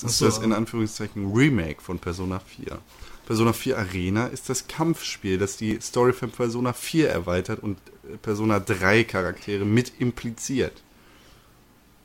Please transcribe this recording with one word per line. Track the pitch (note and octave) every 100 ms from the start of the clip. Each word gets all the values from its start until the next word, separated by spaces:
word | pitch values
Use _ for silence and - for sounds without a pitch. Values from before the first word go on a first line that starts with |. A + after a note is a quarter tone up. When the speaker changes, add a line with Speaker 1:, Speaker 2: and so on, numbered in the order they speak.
Speaker 1:
ist | A#2
Speaker 2:
Ach |
so. | - G#2+
Speaker 1:
das | A2
in | A2+
Anführungszeichen | G#2+ A2+ A#2 A2 - G#2 G#2 G2
Remake | G#2+ D3+ A#2 D#2+ D2
von | - F2+
Persona | F#2 F2 F#2 F#2
vier. | - - - - - - - - -
Persona | A2+ A#2
vier | A2 C3 A2
Arena | F#2 F#2 F2+ G#2 B2
ist | - -
das | B2+ -
Kampfspiel, | - E3 D#3+ - - G2 F#2+
das | G2+ -
die | A2 G#2+
Story | - B2 B2
von | B2 B2
Persona | - A#2+ A#2 B2+
vier | - - E3 D3
erweitert | - F2 F2+ F2+ A2
und, | G#2+ F#2+ - - -
äh, | G#2+
Persona | A2 G#2 A2 G2+
drei | F#2 F#2+ F#2+ A2
Charaktere | A2+ G2 F2 F#2 - G2+ G#2
mit | A2+ A#2+ -
impliziert. | B2 - A#2 A2+ - C3 E2 - - _ - - - - _ _ _ _ _ _